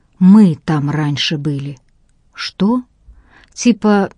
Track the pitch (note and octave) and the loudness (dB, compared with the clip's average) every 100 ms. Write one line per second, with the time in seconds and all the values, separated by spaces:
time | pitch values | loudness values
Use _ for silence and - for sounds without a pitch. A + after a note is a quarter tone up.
0 | _ - F#3 G#3 G3+ D3 - D#3 C#3+ D3 | _ 0 4 6 4 2 -4 -4 -2 -4
1 | D3+ C#3 - D#3 C#3+ C#3+ C#3 C#3 _ _ | -4 -4 -6 -6 -6 -8 -10 -16 _ _
2 | _ _ _ - - - F#3+ B3+ B3 _ | _ _ _ -16 -14 -4 -2 -2 -6 _
3 | _ - _ _ _ - B3 G#3+ G#3+ G#3 | _ -20 _ _ _ -4 -2 0 0 0
4 | G3 | -2